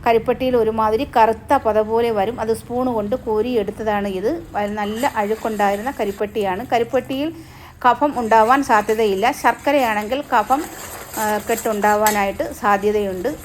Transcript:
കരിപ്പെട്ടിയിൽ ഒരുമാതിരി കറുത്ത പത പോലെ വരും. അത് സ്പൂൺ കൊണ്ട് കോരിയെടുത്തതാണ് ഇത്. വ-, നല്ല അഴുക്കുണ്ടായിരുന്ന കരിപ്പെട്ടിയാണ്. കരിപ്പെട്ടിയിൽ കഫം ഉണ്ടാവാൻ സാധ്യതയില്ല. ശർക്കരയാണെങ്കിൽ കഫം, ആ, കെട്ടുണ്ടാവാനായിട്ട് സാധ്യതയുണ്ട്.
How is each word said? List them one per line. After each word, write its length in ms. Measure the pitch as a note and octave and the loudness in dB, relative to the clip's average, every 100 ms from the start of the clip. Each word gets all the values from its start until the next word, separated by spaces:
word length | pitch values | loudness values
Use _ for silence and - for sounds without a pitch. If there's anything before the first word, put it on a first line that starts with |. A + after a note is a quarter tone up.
| - | 4
കരിപ്പെട്ടിയിൽ 480 | A#3 A#3 A#3+ B3+ B3 | 2 2 0 2 2
ഒരുമാതിരി 440 | A3 A3 A3 A3 C#4 B3 | 2 2 0 0 0 4
കറുത്ത 420 | A3 A3 - C#4 | 4 2 0 0
പത 140 | A3+ G#3+ G#3+ | 2 0 2
പോലെ 200 | A3+ A#3 A3 | 0 0 0
വരും. 180 | G3 A#3 | -2 -2
അത് 100 | A3 A3 | -2 -4
സ്പൂൺ 260 | - A#3+ B3+ A#3 | -4 -4 -2 -2
കൊണ്ട് 200 | G#3 B3+ B3 | -2 -4 -2
കോരിയെടുത്തതാണ് 840 | G#3+ A#3 B3 G3+ G3+ A3 G#3 G3+ F#3 | -2 0 0 -2 -4 -2 -2 -2 -2
ഇത്. 120 | G#3 E4+ E4+ | -2 -4 -6
വ-, 160 | G#3 G#3 G#3+ | -4 -4 -4
നല്ല 340 | G#3 A3 C4+ A3+ | -4 -2 -2 0
അഴുക്കുണ്ടായിരുന്ന 720 | G#3 A3 A#3 G#3+ G3+ G3+ A#3 C#4+ | -2 -2 -2 0 0 0 -4 -4
കരിപ്പെട്ടിയാണ്. 680 | G#3 G3 G#3 A3 G3 F#3 B3+ | -4 -2 -4 -2 -2 -4 0
കരിപ്പെട്ടിയിൽ 560 | A#3+ A#3 B3+ B3 C4+ D4+ E4 - - - - | 0 2 -2 -2 -4 -4 -6 -18 -20 -20 0
കഫം 280 | B3 A#3+ D4 B3 | 2 2 0 0
ഉണ്ടാവാൻ 420 | A3+ A3+ A3 C4+ C4+ | 2 4 6 4 4
സാധ്യതയില്ല. 640 | A3 G#3+ A3 A3 F#3+ A3+ C#4+ | 2 2 0 2 2 0 2
ശർക്കരയാണെങ്കിൽ 760 | A#3+ A#3+ - C#4+ A#3+ G#3 G#3+ C4 C#4+ | 0 0 0 2 2 0 -2 -4 0
കഫം, 300 | A#3+ G#3 C4+ E4+ - - - - - | 0 2 0 -2 -12 -14 -16 -10 -4
ആ, 40 | G#3+ G#3+ G#3 | -2 -2 -2
കെട്ടുണ്ടാവാനായിട്ട് 960 | A3+ A3+ G#3 G#3 G#3 G#3+ G#3 G3 G3 - - | -2 0 0 2 4 2 2 -2 -2 -6 -2
സാധ്യതയുണ്ട്. 720 | A3+ G3+ G#3 G#3 G3 F#3 G#3 D#4 | 0 2 2 0 -2 -4 -6 -6